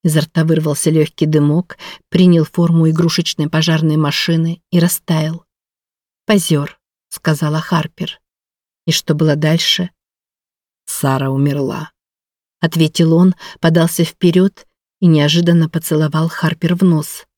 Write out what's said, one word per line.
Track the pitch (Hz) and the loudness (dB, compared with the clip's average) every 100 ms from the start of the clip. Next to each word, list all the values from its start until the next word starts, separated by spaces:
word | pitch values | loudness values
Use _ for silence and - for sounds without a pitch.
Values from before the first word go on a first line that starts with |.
Изо | 180 151 | 0 0
рта | - - | -2 -2
вырвался | 160 160 156 143 165 | 0 0 -2 -2 0
лёгкий | 160 151 - 156 | 0 0 -2 0
дымок, | 151 147 160 - - - - _ | 2 2 0 -4 -16 -20 -20 _
принял | 175 185 170 | 2 4 4
форму | 156 - 170 165 160 | 0 0 2 2 2
игрушечной | 160 170 - 165 - 156 | 2 0 -2 -4 -4 -2
пожарной | 160 165 160 160 156 | -2 0 0 0 0
машины | 151 - - 165 165 170 _ | 0 -2 -2 0 -2 -6 _
и | 175 | 0
растаял. | 175 - - 160 156 165 _ _ _ _ _ _ _ _ - | 0 -2 -2 -2 -2 -8 _ _ _ _ _ _ _ _ 0
«Позёр», | 202 - 151 143 - _ _ _ | 0 2 -2 -2 -14 _ _ _
сказала | - 160 147 151 156 | -8 -4 -2 -2 -4
Харпер. | - 165 175 _ 180 - _ _ _ _ _ _ - | -4 -4 -4 _ -12 -12 _ _ _ _ _ _ -4
«И | |
что | - - | -4 -2
было | 151 156 147 | 0 0 0
дальше?» | 151 165 - - 180 _ _ _ _ _ _ _ _ _ - | 0 0 0 -2 -4 _ _ _ _ _ _ _ _ _ -14
«Сара | - 139 135 135 | -4 -2 -2 -2
умерла», | 135 143 143 131 - 156 _ _ _ _ _ _ _ | 0 0 -2 -4 -6 -12 _ _ _ _ _ _ _
ответил | 170 165 160 - 165 | -4 0 0 2 2
он, | 165 185 180 - - | 4 4 0 -10 -2
подался | 165 165 165 - | 0 2 0 0
вперёд | 165 - 180 180 196 _ _ _ _ _ | -4 0 2 2 0 _ _ _ _ _
и | 175 | 2
неожиданно | 156 147 165 175 170 160 | 4 2 2 2 2 2
поцеловал | 160 - 156 156 156 165 | -4 -2 -2 0 -2 -4
Харпер | - 160 160 165 180 | -2 -4 -2 -2 2
в | |
нос. | 190 156 151 - - | 2 2 -2 -14 -20